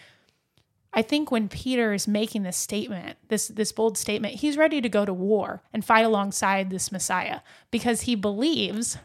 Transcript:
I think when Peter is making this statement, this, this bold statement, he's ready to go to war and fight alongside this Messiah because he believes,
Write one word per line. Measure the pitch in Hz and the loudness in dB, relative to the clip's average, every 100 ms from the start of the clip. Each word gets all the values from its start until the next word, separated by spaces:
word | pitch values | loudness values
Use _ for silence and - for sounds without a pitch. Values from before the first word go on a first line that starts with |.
| - _ _ _ _ _ _ _ _ | -20 _ _ _ _ _ _ _ _
I | - | -2
think | 220 294 294 | 2 0 2
when | 233 208 | 0 -2
Peter | - 254 254 226 | -4 -2 0 2
is | 202 208 | 0 0
making | 208 226 220 | 0 0 -2
this | 185 180 | -4 -4
statement, | - 208 - 185 - - - | -4 -4 -4 -8 -8 -12 -4
this, | 208 - | -2 -2
this | - 202 | -4 -4
bold | - 226 - | 0 0 0
statement, | - 208 202 202 | -2 -2 -2 -2
he's | 302 285 | 0 4
ready | 311 294 | 4 4
to | 233 | 2
go | 208 202 | 2 0
to | |
war | 185 190 214 - - - | 0 2 2 0 -8 -8
and | 226 - | -4 4
fight | 220 226 | 6 6
alongside | 208 196 - 202 196 190 | 4 0 0 2 2 0
this | 185 - | -4 -6
Messiah | 185 - 185 - - - - _ | -4 -2 -2 -2 -6 -12 -20 _
because | 233 240 226 | -2 0 0
he | - 233 | 0 0
believes, | 208 202 294 269 196 208 233 - | 0 0 2 2 0 -2 -4 -6